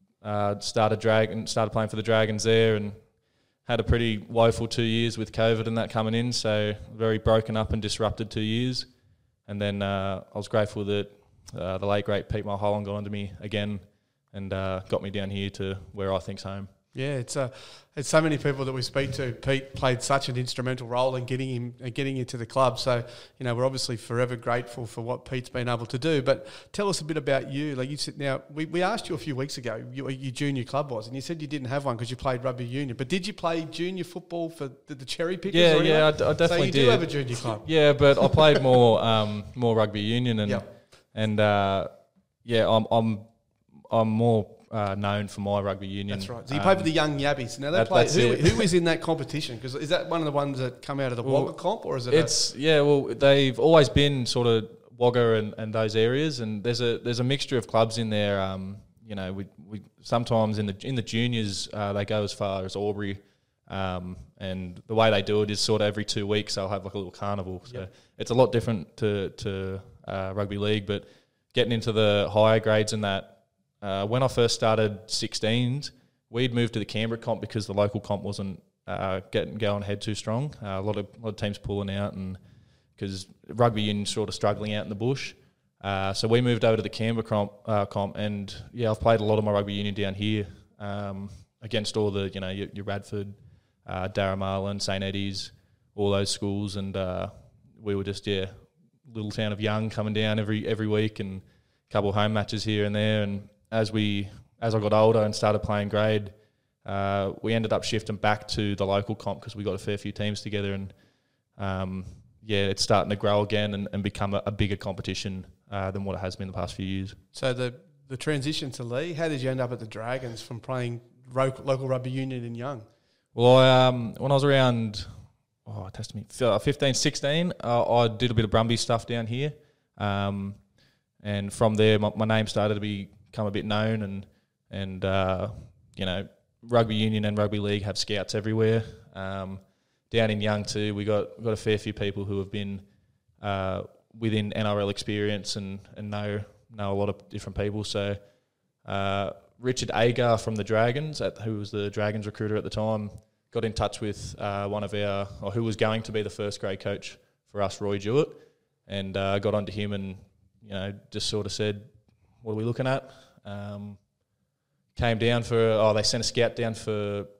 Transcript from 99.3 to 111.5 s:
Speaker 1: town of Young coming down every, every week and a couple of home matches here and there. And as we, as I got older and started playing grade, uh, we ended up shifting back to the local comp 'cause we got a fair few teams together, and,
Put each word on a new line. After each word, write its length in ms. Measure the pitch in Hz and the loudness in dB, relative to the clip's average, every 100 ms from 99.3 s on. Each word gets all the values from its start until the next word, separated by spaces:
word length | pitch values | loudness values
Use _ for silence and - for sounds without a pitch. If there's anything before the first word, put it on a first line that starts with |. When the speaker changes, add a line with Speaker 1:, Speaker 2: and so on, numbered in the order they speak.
Speaker 1:
town 220 | 113 107 | -4 -4
of 80 | 101 | -2
Young 280 | 107 107 110 | 0 0 -2
coming 240 | 110 107 | -4 -2
down 240 | 107 107 107 | 0 0 0
every, 300 | 104 107 - | 0 -2 -2
every 200 | 110 107 | -2 0
week 340 | 107 110 - | 2 0 -2
and 200 | 98 95 | -8 -10
a 520 | - _ _ _ _ | -14 _ _ _ _
couple 160 | 104 101 | 0 2
of 60 | 104 | 2
home 180 | 107 | 2
matches 300 | 107 101 107 | 0 -2 -4
here 200 | 110 107 | -2 0
and 100 | 104 | 0
there. 300 | 104 107 107 | 0 0 0
And 240 | 101 98 - _ _ | 0 -4 -10 _ _
as 180 | 113 104 | -2 0
we, 360 | 107 104 101 98 - - _ | 0 0 0 -6 -12 -20 _
as 140 | 117 110 | -2 0
I 40 | |
got 120 | 104 | 4
older 300 | 107 110 110 | 6 6 6
and 100 | 107 | 2
started 260 | - 107 104 | 2 2 2
playing 280 | - 104 101 | 0 -2 0
grade, 460 | 104 107 107 98 - _ _ _ _ 98 | 2 2 2 -2 -14 _ _ _ _ -8
uh, 460 | 98 98 101 98 - | -4 0 0 -2 -4
we 120 | 110 | -2
ended 180 | 113 110 | 0 0
up 140 | 104 - | 0 0
shifting 320 | 110 - 101 | -4 -4 0
back 320 | 104 104 - | 0 0 -2
to 260 | - 104 101 | -2 -2 0
the 100 | 98 | 0
local 300 | 101 104 104 | 0 -2 -6
comp 260 | 101 - | -8 -8
'cause 140 | 110 104 | -10 -8
we 80 | |
got 120 | 101 92 | -6 -4
a 40 | |
fair 180 | - 101 | -4 -6
few 140 | 104 | -6
teams 300 | - 104 101 | -6 -4 -4
together, 320 | 104 101 101 | -6 -4 -4
and, 200 | 98 95 - _ _ _ _ _ | -6 -8 -14 _ _ _ _ _